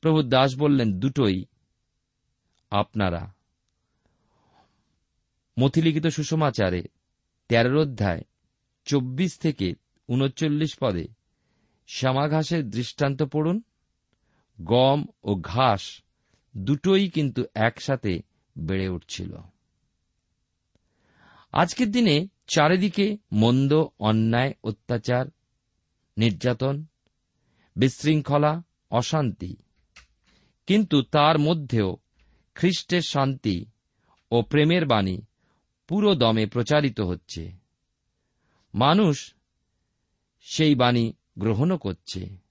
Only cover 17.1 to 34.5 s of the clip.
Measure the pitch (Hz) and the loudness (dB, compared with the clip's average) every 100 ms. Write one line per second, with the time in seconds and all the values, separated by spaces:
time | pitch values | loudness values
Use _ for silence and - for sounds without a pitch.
17.1 | 165 143 123 - - 110 - - 135 107 | -2 -2 -4 -6 -2 -2 -2 -6 -4 -2
18.1 | 87 - _ _ - 80 95 95 90 _ | -6 -8 _ _ -12 -6 -4 -4 -6 _
19.1 | - 90 85 90 _ _ _ _ _ _ | -14 -12 -14 -20 _ _ _ _ _ _
20.1 | _ _ _ _ _ _ _ _ _ _ | _ _ _ _ _ _ _ _ _ _
21.1 | _ _ _ _ - 175 - 247 226 226 | _ _ _ _ 0 0 0 0 2 4
22.1 | 147 190 _ - - 151 185 190 185 202 | 2 0 _ -4 2 4 4 0 0 -2
23.1 | 208 _ 107 113 127 139 151 160 _ 104 | -2 _ 2 4 4 4 2 0 _ 0
24.1 | 110 113 117 131 - - 104 _ 120 117 | 2 2 0 -2 -4 -8 -10 _ -6 -2
25.1 | 123 131 _ _ _ _ _ _ _ _ | -2 -4 _ _ _ _ _ _ _ _
26.1 | - 113 92 123 120 131 139 156 _ _ | 0 0 2 -2 -2 -2 -4 -10 _ _
27.1 | _ _ _ _ _ _ - 127 - 147 | _ _ _ _ _ _ 0 0 2 0
28.1 | 156 139 143 151 160 175 _ _ 113 123 | 0 2 2 2 -2 -8 _ _ -2 0
29.1 | 160 135 - 90 - _ _ _ - _ | 0 -2 -4 -12 -12 _ _ _ -20 _
30.1 | _ _ _ _ _ - 202 202 147 127 | _ _ _ _ _ 0 0 2 0 2
31.1 | 156 147 160 147 170 139 117 95 87 _ | 2 4 4 2 -2 -2 0 0 -4 _
32.1 | _ _ _ _ - 175 180 - 175 160 | _ _ _ _ -2 -2 -2 -2 -2 -2
33.1 | 143 135 131 110 90 107 _ _ _ _ | -2 -2 -2 -2 -4 -6 _ _ _ _
34.1 | _ _ 120 110 | _ _ -2 0